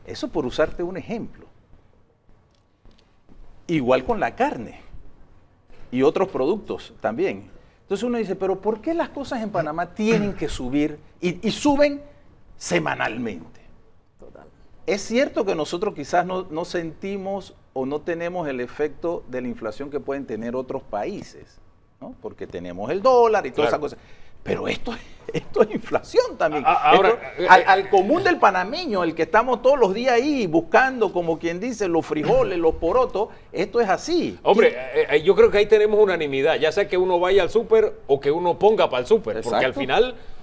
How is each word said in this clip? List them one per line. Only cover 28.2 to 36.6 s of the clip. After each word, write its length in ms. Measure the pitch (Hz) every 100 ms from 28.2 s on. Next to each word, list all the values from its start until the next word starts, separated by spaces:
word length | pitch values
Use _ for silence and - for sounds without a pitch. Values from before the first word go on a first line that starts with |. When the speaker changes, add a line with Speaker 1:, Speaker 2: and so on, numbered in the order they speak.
Speaker 1:
del 140 | 381 349
panameño, 680 | 220 185 185 302 349 202
el 100 | 170
que 100 | 160
estamos 360 | 160 214 247 247
todos 160 | 262 285
los 140 | 208
días 200 | 190 254
ahí 320 | 240 277 285 190
buscando, 640 | 160 165 226 262 262 202
como 260 | 175 170 160
quien 220 | 165 175
dice, 260 | 240 226 196
los 180 | 165 -
frijoles, 520 | 151 151 254 226 175
los 160 | 165 156
porotos, 520 | 165 226 254 190 226 - -
esto 280 | - 196 233
es 60 | 214
así. 480 | 170 - 349 165 90
Speaker 3:
Hombre, 280 | - 202 175
Speaker 1:
¿Qué? 320 | 120 - 147
Speaker 3:
eh, 40 | 151
eh, 120 | 147
yo 140 | 156 185
creo 140 | 226
que 80 | 202
ahí 80 | 208
tenemos 340 | 214 214 208
unanimidad, 540 | 208 170 151 135 143
ya 140 | 147